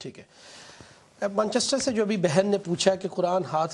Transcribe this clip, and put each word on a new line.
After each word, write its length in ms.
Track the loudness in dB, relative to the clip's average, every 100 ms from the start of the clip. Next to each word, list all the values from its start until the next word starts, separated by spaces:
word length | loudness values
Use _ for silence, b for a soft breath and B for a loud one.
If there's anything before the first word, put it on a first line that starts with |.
ठीक 160 | -18 -18
है। 100 | -20 B B B B B B B B -8
अब 160 | -4 -2
मैनचेस्टर 380 | 0 0 0 0
से 140 | 0
जो 100 | 0
अभी 160 | 0 2
बहन 300 | 2 4 2
ने 100 | 0
पूछा 380 | -2 2 2 2
कि 120 | -4
कुरान 360 | -2 0 0 0
हाथ 220 | -2 -2